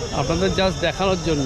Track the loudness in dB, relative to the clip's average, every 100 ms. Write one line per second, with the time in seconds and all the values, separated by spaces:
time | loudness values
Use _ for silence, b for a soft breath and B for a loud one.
0 | -4 -2 0 0 0 2 0 2 -2 0
1 | 0 0 0 0